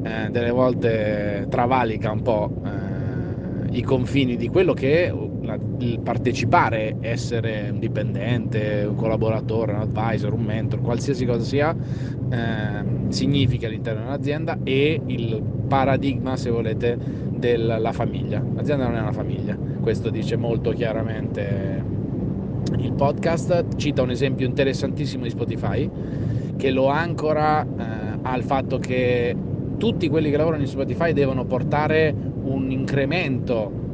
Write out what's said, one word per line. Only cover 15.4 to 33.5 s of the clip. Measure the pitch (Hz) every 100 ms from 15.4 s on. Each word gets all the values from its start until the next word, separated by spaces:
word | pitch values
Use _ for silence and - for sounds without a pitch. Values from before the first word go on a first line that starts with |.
| 104 - -
paradigma, | 135 131 131 139 123 123 131
se | 123
volete, | 117 113 110 120 120 - - -
della | - 123 120 113 113 113
famiglia. | 110 120 - - - -
L'azienda | - 127 143 123
non | 117
è |
una | 107
famiglia, | 107 104 98 98 95 - -
questo | 117 104 113
dice | - - 113
molto | 117 113 117
chiaramente | 107 117 110 110 107 107 - 101 - 98 - - - - - - - - - - -
il | -
podcast. | - 139 147 165 165 - 170 - -
Cita | 143 135
un | 123
esempio | 120 139 127 131
interessantissimo | 123 135 131 143 - 139 127
di | 120
Spotify, | 117 117 113 110 104 147 - - - - - - -
che | 135
lo | 131 135
ancora, | 143 165 143 151 151 151 151
eh, | - - 117 110 107 107
al | 127 127
fatto | 120 135 131 131
che | - 127 123 123 120 113 - - - -
tutti | 226 - 156
quelli | 156 156
che | 147
lavorano | 160 156
in | 139
Spotify | - 131 123 170
devono | 143 139 131 123
portare | 127 123 143 151 156 156 - - -
un | - 135 135
incremento | 131 123 135 135 170 160 123 -